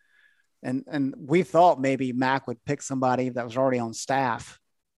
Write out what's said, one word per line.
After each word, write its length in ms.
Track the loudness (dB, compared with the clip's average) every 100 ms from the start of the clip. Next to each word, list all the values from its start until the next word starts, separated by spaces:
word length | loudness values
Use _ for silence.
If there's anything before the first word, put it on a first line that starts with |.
| _ _ _ _ _ _
And, 220 | -6 -6 -6
and 280 | -4 -4 -4
we 260 | 0 0
thought 380 | 2 6 6 6
maybe 320 | 0 0 -2
Mac 320 | 0 0 0 -2
would 180 | -8 -6
pick 160 | -6
somebody 480 | -6 -2 0 2 0
that 160 | -4 -4
was 120 | 0
already 220 | 2 2
on 140 | -2
staff, 680 | -6 -2 0 0 -2 -8 -20 _ _ _